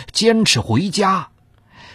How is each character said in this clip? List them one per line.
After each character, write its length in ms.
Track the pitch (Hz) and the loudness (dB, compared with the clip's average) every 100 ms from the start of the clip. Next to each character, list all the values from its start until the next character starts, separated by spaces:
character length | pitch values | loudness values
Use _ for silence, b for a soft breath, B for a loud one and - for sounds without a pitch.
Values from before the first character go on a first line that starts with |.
| B | B
坚 320 | - 220 226 | 0 2 2
持 160 | 214 135 | 2 0
回 300 | - 113 196 | 0 -2 -2
家。 400 | 175 190 190 - _ _ _ B B B | -2 0 -2 -4 _ _ _ B B B